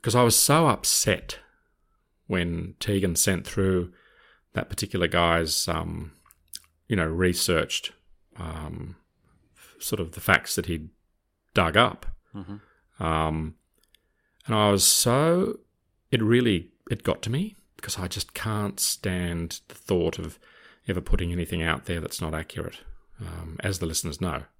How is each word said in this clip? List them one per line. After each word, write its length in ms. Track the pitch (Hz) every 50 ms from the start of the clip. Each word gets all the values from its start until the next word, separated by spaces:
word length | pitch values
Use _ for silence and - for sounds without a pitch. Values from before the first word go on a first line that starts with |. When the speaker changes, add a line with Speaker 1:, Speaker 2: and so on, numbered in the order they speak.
Speaker 1:
'cause 140 | - 117 107
I 80 | 123 123
was 140 | 117 107
so 300 | - - - 143 160 165
upset 720 | 143 107 - - - - - - - 95 - - - - - - _ _ _ _ _ _ _ _ _ _ _ _ _ _ _ _
when 480 | - 98 90 87 87 85 85 87 92 - _
Tegan 360 | - - 101 98 95 90 82
sent 280 | - - 101 92 82 -
through 460 | - - - 95 95 92 90 87 90 - _ _ _ _ _ _ _ _ _ _ _ _
that 160 | 104 - -
particular 380 | - - - - - 95 87
guy's, 600 | 82 - 85 85 85 82 85 82 80 - - -
um, 460 | - 85 82 82 82 82 80 80 78 - _ _ _ _ _ _ _ - - - _ _ _ _
you 80 | _ 117
know, 120 | 95 82
researched, 840 | 80 80 85 92 90 87 - - - 87 80 - - - - - - - _ _ _ - _ _ _ _
um, 580 | - 82 80 80 80 76 76 80 80 - 85 87 - _ _ _ _ _ _ _ _ _ _ _ _ - - _ _
sort 200 | - - - 101
of 120 | 87 80 -
the 80 | 90
facts 340 | - - 95 - - - -
that 120 | - -
he'd 220 | - 85 80 78 - _ _ _ _ _ _ _ _ _ _ _ _ _
dug 220 | - 87 80 -
up. 300 | 101 120 - 92 - - - - - _ _ -
Speaker 2:
Mm-hmm. 680 | 104 90 87 101 101 _ _ _ _ _ _ _ - -
Speaker 1:
Um, 520 | 80 80 78 80 78 78 80 78 78 - _ _ _ _ _ _ _ _ _ _ _ _ _ _ _ _ _ _
and 100 | - 113
I 140 | 107 107 104
was 160 | 101 98 92
so, 760 | - - - - 123 120 135 151 165 170 180 185 139 - - _ _ _ _ _ _ _ _ _ _
it 100 | - 117
really, 480 | 113 107 117 123 127 117 101 85 82 - _ _ _ -
it 140 | - - -
got 180 | - 85 - -
to 60 | 107
me, 260 | 120 147 196 220 - _ _ _ _
because 220 | - - - -
I 100 | - 90
just 260 | 90 - 101 - - _
can't 460 | - - 110 107 107 104 104 98 -
stand 840 | - - - - - 98 92 90 90 87 87 85 85 82 - - _
the 80 | _ -
thought 440 | - _ - 98 90 82 82 - -
of 180 | 87 78 - _ _ - - - - - - _ _
ever 140 | - 92 90
putting 300 | 90 - - - 85 85
anything 300 | 87 87 85 - 90 87
out 240 | 80 85 80 71 -
there 140 | - 87 82
that's 220 | 78 - - -
not 120 | 87 80 78
accurate, 460 | 78 78 - - 78 - - - - - - - - _ _ - -
um, 380 | - 82 82 85 82 80 78 -
as 180 | - 95 98 90
the 60 | 90
listeners 360 | 82 80 - - 87 76 -
know. 220 | 92 90 76 65 67 - _